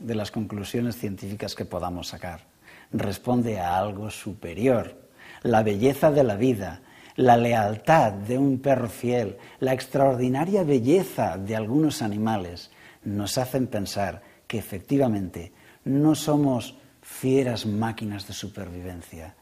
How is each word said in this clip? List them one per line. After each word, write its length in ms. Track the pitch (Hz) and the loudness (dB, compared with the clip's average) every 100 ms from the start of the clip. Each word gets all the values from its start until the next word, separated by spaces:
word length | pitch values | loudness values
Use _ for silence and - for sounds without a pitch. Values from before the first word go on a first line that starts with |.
de 140 | 113 110 | -6 -4
las 160 | 104 | -4
conclusiones 680 | 120 101 104 98 120 120 110 | -6 -6 -6 -6 -4 -4 -4
científicas 580 | 107 95 98 104 104 - | -6 -8 -10 -8 -8 -8
que 80 | |
podamos 460 | 95 90 87 87 - | -8 -6 -6 -6 -8
sacar. 440 | 87 90 82 - _ - - - | -10 -12 -12 -18 _ -20 -20 -8
Responde 680 | 113 104 92 123 123 120 104 | -4 -4 -4 0 0 0 -2
a 200 | 87 90 | -2 0
algo 320 | 104 98 107 | -2 -4 -10
superior. 840 | - 107 92 85 85 127 117 90 - - _ - - | -10 -12 -12 -12 0 2 2 0 -12 -20 _ -20 -6
La 220 | - 110 | 2 4
belleza 480 | 110 98 127 139 160 | 4 4 2 4 4
de 120 | 147 | 6
la 120 | 131 101 | 4 4
vida, 460 | 131 110 90 82 - - - - | 2 0 -4 -10 -18 -20 -10 2
la 200 | 127 120 | 6 6
lealtad 760 | 117 117 104 110 - 160 117 | 6 2 2 0 4 4 4
de 240 | 98 104 123 | 0 -4 0
un 220 | 139 131 | 2 2
perro 280 | 139 131 117 | 2 2 0
fiel, 500 | - 120 123 104 95 - - | -4 0 0 -2 -6 -14 -4
la 140 | 131 | -2
extraordinaria 880 | 131 - 139 135 127 127 131 170 202 | -2 -2 2 4 4 0 0 0 0
belleza 720 | 160 139 117 185 - - 104 87 | 4 2 4 4 2 -2 -2 -2
de 180 | 98 110 | -4 -4
algunos 480 | 107 139 156 - | 0 2 2 0
animales 640 | 110 104 110 110 87 87 - - - - | -4 -2 0 -2 -4 -12 -18 -20 -20 -12
nos 360 | - 101 101 - | -6 -4 -2 -2
hacen 280 | 123 135 120 | -2 -2 -2
pensar 540 | 107 98 101 98 90 - _ - | -4 -4 -4 -4 -6 -16 _ -10
que 120 | 110 | -8
efectivamente 920 | - 98 - 139 131 104 92 85 87 _ - - | -8 -10 -2 2 2 0 -4 -8 -14 _ -20 -12
no 300 | - 135 156 | -2 2 4
somos 640 | 151 - 147 143 123 - - - _ | 2 2 2 2 0 -4 -16 -20 _
fieras 640 | - - 131 135 123 110 110 | -20 -4 2 2 2 -2 -2
máquinas 600 | 104 113 110 110 101 - | -2 -2 -4 -8 -8 -10
de 60 | |
supervivencia, 1040 | 101 95 101 90 90 90 87 - 85 80 - | -12 -12 -12 -12 -12 -12 -12 -14 -16 -16 -18